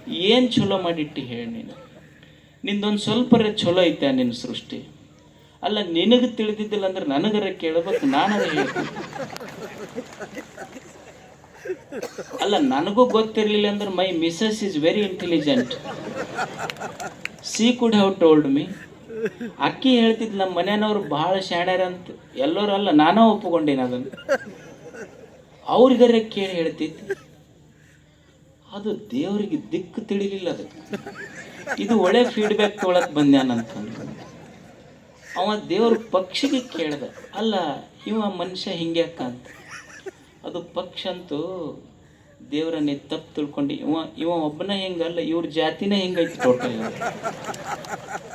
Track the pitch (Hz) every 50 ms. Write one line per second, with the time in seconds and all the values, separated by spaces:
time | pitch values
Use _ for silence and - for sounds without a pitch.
0 | - 247 165 160 175 208 233 254 254 233 - - 202 196 196 190 180 170 165 160
1 | 147 147 - 143 123 120 117 117 117 113 113 113 - - - - - - - -
2 | - - - - - - - - - _ _ - - 196 208 208 202 208 214 208
3 | - 214 220 247 247 - 240 226 214 214 208 - - 170 175 185 175 165 151 -
4 | 143 139 131 131 127 120 113 - - 123 113 - - - 120 - - - - -
5 | - - - - - - - - - - _ - - 185 208 214 202 170 165 165
6 | 190 214 247 247 247 240 - - 214 214 208 214 208 214 208 202 190 190 190 190
7 | 170 147 135 147 185 214 208 208 196 190 185 - 170 160 160 170 165 - - -
8 | - 135 131 147 170 208 208 202 190 - - 381 403 - - 359 - - - -
9 | 339 - - - 269 - - - 247 - - - 220 185 - - 208 - - 226
10 | - - - - 214 - 180 262 - - - - - - - 262 - - - -
11 | - - - - - - - - - - - - - - 370 - - - 294 233
12 | - - - - - - - - - 196 208 175 147 127 127 139 165 202 202 240
13 | 247 - 208 220 220 214 - 220 214 208 208 208 208 208 208 202 208 196 185 175
14 | 185 190 175 160 165 165 165 - 220 214 214 - 202 190 - 147 151 170 190 214
15 | 208 190 - - 180 175 170 156 147 147 131 123 - - - - - 269 - -
16 | - - - - - - - 247 247 - - 247 240 - - - - - - -
17 | - - - - - - - - - - - - 220 247 240 247 240 226 214 208
18 | 196 196 190 185 175 160 156 151 143 135 135 147 185 185 - - - - - -
19 | - - 226 220 226 208 - - 240 214 - - - 262 254 - - 262 254 233
20 | 226 226 220 220 233 196 196 196 190 185 180 170 175 202 208 208 214 214 208 202
21 | 156 151 147 147 160 180 190 190 - - 180 175 175 185 185 180 185 180 180 180
22 | - - - - - - - 120 131 156 175 196 208 202 196 196 208 190 156 151
23 | 151 165 185 220 226 220 208 202 214 175 170 165 156 147 139 131 127 123 123 123
24 | 135 135 - - - - 554 - - - - - - - - - - - - 466
25 | 415 - - - - - - - - - - - - - 151 202 247 269 254 220
26 | 247 233 233 220 220 - - 202 196 190 185 170 160 160 151 - 156 156 - -
27 | - - 392 - - - - - - _ _ _ - _ _ _ - _ _ _
28 | _ _ _ _ _ _ _ _ - _ _ _ _ - 196 202 202 214 - -
29 | - - 117 131 165 190 202 208 202 - 165 - - - 165 175 - - - 226
30 | 202 - 196 196 202 196 196 190 180 165 - - - - - - - - 202 196
31 | - 403 - - - - - - - - - - - 285 269 - 202 214 233 208
32 | 180 185 208 240 247 240 - 220 208 208 208 202 208 202 - - 196 185 180 180
33 | 165 156 151 151 147 143 139 135 131 127 120 117 113 - - 107 104 110 - -
34 | - - - - - - - - - - - - - - - - - - - -
35 | - - - - - - - 180 185 208 208 208 147 139 170 202 233 233 226 220
36 | - - - 190 185 - - - 285 277 269 254 254 - - 320 160 151 147 139
37 | 123 - - - - - - 196 220 220 202 185 170 147 131 - - - - -
38 | - 196 214 220 208 196 180 175 175 185 185 - - 202 180 165 165 165 165 165
39 | 165 160 - - 131 123 120 - - - - - - - - - - - - -
40 | - 392 - - - - _ _ - 160 151 170 170 - - - - - - -
41 | - 190 180 180 180 - 147 147 165 180 190 180 160 143 98 - - - - -
42 | - - - _ _ _ - _ 117 123 143 151 160 165 165 156 147 147 139 139
43 | - - 156 135 - - - 160 147 143 - 143 143 139 - - - 139 156 165
44 | 156 - - 127 160 170 175 170 156 147 151 156 185 196 202 196 190 185 180 165
45 | 170 170 170 170 151 147 165 170 165 147 147 160 185 190 - - 202 202 208 196
46 | 185 180 180 170 165 - - - 247 254 247 - 247 247 233 226 226 226 - -
47 | 226 240 - 214 - 220 - - - 220 - - - - 214 - - 175 208 -
48 | - - - - - 226 -